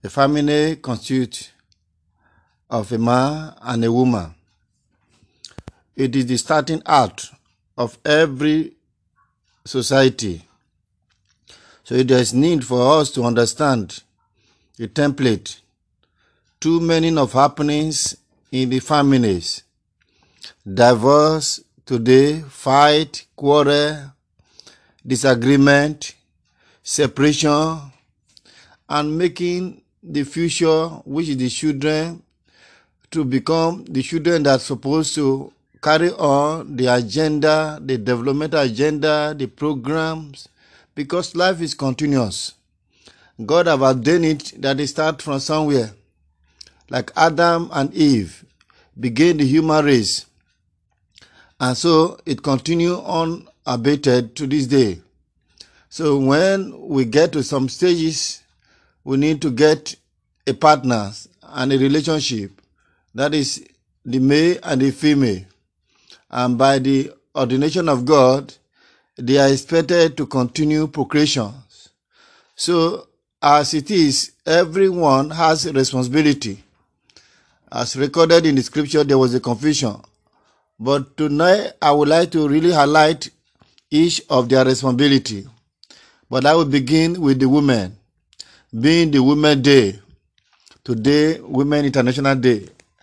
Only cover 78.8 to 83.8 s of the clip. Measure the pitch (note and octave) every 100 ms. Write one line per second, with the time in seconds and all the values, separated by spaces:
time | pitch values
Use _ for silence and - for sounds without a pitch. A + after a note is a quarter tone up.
78.8 | C#3+ D3+ C#3+ C3+ C3 B2 - A#2 D3+ C#3+
79.8 | A#2+ G#2 _ _ _ _ _ _ _ _
80.8 | A#2 C#3 C3+ - D3+ D3 F3 G3+ - -
81.8 | D3+ D3 D3 E3 E3+ E3+ D3 D3 E3+ D#3+
82.8 | C#3+ D#3 D#3 D#3+ - _ _ _ _ _